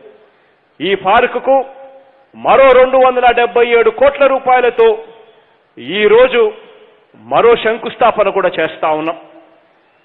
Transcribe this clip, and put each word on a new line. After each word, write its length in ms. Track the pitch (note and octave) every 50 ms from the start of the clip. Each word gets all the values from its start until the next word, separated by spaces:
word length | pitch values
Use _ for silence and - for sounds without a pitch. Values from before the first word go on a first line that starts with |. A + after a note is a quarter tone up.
| - - - _ _ _ _ _ _ _ _ _ _ _ _ -
ఈ 140 | C#3 F#3 G3
పార్కుకు 680 | - - F#3 G#3 A#3+ B3 B3 - B3 - B3+ C4+ C4+ B3+ - - - - - - - _ _ _ _ _ _ _
మరో 300 | A2 A#2 C#3+ G3 B3 C4+ C4+
రెండు 280 | B3+ B3+ B3+ B3+ C4 C4 B3+
వందల 200 | C4 B3+ B3 B3 B3 A#3
డెబ్బై 340 | A#3+ A#3+ A#3+ A#3+ A#3+ A#3+
ఏడు 240 | A#3+ A#3 A#3 A3+ A3
కోట్ల 360 | A3 - C4 C#4+ C#4 C#4 C#4
రూపాయలతో 800 | C4+ C4+ C4 C4 B3+ B3+ B3+ B3 A#3+ A#3 - A3+ A3+ G#3+ A3 - - - - - _ _ _ _ _ _ _ _ _ _ -
ఈ 280 | A#2+ B2+ F3+ G#3 G#3
రోజు 460 | G#3 G#3 A#3 B3+ C4 - A#3+ A3+ G#3+ G#3 - - - - - _ _ _ _ _ _ _
మరో 400 | A2+ G#2+ A#2 C3 D#3+ G3 A#3 A#3
శంకుస్థాపన 720 | - - A3 A3+ A3+ - A#3+ - - B3 A3+ - G#3+ G3+ F#3+
కూడా 220 | - G3 F3+ F3+ - -
చేస్తా 280 | D#3+ D#3+ - - - D#3+
ఉన్నాం. 300 | D#3 D#3 D#3 D#3+ E3+ - - - - - _ _ _ _ _ _ _ _ _ _ _ _ _